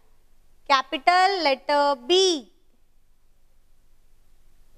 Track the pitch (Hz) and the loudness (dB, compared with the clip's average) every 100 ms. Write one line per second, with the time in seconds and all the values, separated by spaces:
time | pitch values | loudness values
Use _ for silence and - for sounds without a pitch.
0 | _ - _ - _ - - 269 262 320 | _ -20 _ -20 _ -20 0 0 0 -4
1 | - 359 370 392 302 269 - 294 285 277 | 0 2 2 0 -2 -2 -2 0 0 -2
2 | 240 359 381 330 220 _ _ _ _ _ | -2 0 0 -2 -8 _ _ _ _ _
3 | _ _ _ _ _ _ _ - _ - | _ _ _ _ _ _ _ -20 _ -20
4 | - - - - - - - | -20 -20 -20 -20 -20 -20 -20